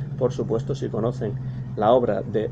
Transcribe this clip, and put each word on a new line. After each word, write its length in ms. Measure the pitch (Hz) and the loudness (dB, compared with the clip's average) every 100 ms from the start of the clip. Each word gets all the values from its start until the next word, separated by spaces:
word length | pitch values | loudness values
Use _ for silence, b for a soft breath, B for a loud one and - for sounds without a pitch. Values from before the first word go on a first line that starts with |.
| B - | B -2
por 140 | 123 | 0
supuesto, 440 | - 110 113 139 135 | 0 -2 -2 -2 -4
si 120 | 123 | -4
conocen 460 | 117 117 - 110 95 B B B - | -2 -2 -2 -4 -4 B B B 0
la 160 | 107 | 6
obra 300 | 123 117 101 | 6 6 0
de 280 | 98 107 117 | 0 -2 -2